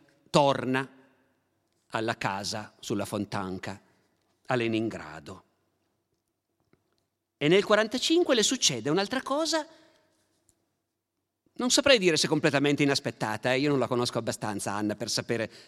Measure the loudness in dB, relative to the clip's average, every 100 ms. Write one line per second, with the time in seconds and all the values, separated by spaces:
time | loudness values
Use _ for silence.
0 | _ _ _ 4 4 0 -2 -2 -4 -12
1 | _ _ _ _ _ _ _ _ _ -4
2 | -4 -2 -4 -4 -6 -8 -12 _ -6 -4
3 | -4 -6 -4 -6 -6 -8 -10 -14 _ _
4 | _ _ _ _ -4 -2 -2 -2 -4 -6
5 | -14 -16 -16 -18 _ _ _ _ _ _
6 | _ _ _ _ _ _ _ _ _ _
7 | _ _ _ 0 4 4 4 2 2 -2
8 | 2 2 4 2 2 2 0 0 -2 0
9 | 0 -4 -4 -2 -2 -2 -4 -16 _ _
10 | _ _ _ _ _ _ _ _ _ _
11 | _ _ _ _ _ -4 0 2 6 6
12 | 6 4 2 2 2 2 2 2 2 2
13 | -2 -4 -4 -2 0 0 2 0 0 0
14 | -2 -4 -6 -6 -6 -6 -4 -4 -4 -4
15 | -6 -4 -4 -4 -4 -10